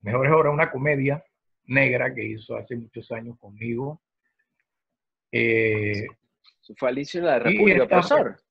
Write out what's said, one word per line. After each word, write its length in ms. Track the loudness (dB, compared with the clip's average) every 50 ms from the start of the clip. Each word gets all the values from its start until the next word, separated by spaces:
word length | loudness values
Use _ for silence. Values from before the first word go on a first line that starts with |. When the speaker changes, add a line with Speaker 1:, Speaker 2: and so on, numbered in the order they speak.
Speaker 1:
mejores 320 | -6 -2 -2 0 2 4 4
obras, 220 | 4 4 2 2
una 160 | 0 -2 -2
comedia 520 | -2 -4 -2 -2 0 0 0 -2 -2 -4 -8 _ _ _ _ _ _ _ _
negra 500 | -2 0 2 2 2 0 0 -2 -4 -6
que 100 | -6 -10
hizo 320 | -10 -10 -12 -12 -12 -12
hace 200 | -12 -10 -10 -12
muchos 360 | -12 -12 -14 _ -18 -14 _ -12
años 260 | -12 -12 -14 -18 _
conmigo. 640 | _ -20 -18 -12 -8 -8 -6 -6 -6 -8 -10 -12 _ _ _ _ _ _ _ _ _ _ _ _ _ _ _ _ _ _ _ _ _ _ _ _ _ _
Eh, 760 | -2 0 0 2 2 2 2 0 0 -2 -2 -4 -4 -6 -8 -10 -14 _ _ _ _ _ _ _ _ _ _
Speaker 2:
Eso 120 | _ -12 -4
fue 100 | -4 -2
al 80 | -2
inicio 240 | -2 -6 -6 -6 -4
de 60 | 0
la 100 | 0 0
Speaker 1:
y 40 | 2
Speaker 2:
República, 420 | 2 0 2 4 4 6 6 4 4
Speaker 1:
esta 200 | 4 4 4 4
fue 140 | 4 2 2 2
Speaker 2:
profesor. 180 | 0 -4 -12 _ _